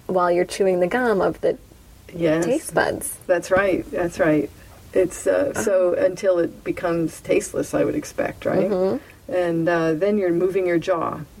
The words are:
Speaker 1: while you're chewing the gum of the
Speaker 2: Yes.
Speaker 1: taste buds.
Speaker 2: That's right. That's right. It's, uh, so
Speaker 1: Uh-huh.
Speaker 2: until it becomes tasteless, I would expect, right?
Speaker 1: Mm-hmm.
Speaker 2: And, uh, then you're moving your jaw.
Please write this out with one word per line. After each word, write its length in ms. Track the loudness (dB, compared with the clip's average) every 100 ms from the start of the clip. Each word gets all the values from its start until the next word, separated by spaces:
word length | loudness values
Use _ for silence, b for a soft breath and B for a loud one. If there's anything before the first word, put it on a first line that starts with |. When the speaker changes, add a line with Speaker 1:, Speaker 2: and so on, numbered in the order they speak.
| -4
Speaker 1:
while 240 | 0 2
you're 140 | 2 0
chewing 340 | 0 0 2
the 60 | 0
gum 340 | 0 0 2
of 200 | 0 0
the 160 | -2 -4 -8 -20 -20 -20 -16
Speaker 2:
Yes. 320 | -2 0 2 0
Speaker 1:
taste 260 | -2 -2
buds. 460 | -2 0 -2 -8 -8 -2
Speaker 2:
That's 240 | 0 2
right. 340 | 2 2 0 -4
That's 280 | -4 -4 0
right. 300 | 2 2 0 B B B -4
It's, 320 | 0 0 0 0
uh, 260 | 2 0
so 400 | -2 0 2 2
Speaker 1:
Uh-huh. 140 | 2 0
Speaker 2:
until 320 | 2 2 2
it 260 | 0 -4
becomes 560 | -8 -4 -2 -2 -2 -4
tasteless, 540 | 0 0 0 -4 -2
I 100 | 0
would 100 | 0
expect, 520 | -2 -6 -6 -6 -4 -2
right? 240 | 0 2
Speaker 1:
Mm-hmm. 600 | 2 0 -2 -6 -18 -6
Speaker 2:
And, 340 | -2 0 0 0
uh, 240 | 2 0
then 240 | 0 2 2
you're 160 | 2
moving 340 | 2 0 0 0
your 120 | 0
jaw. 420 | 0 0 -2 -6 -10 -14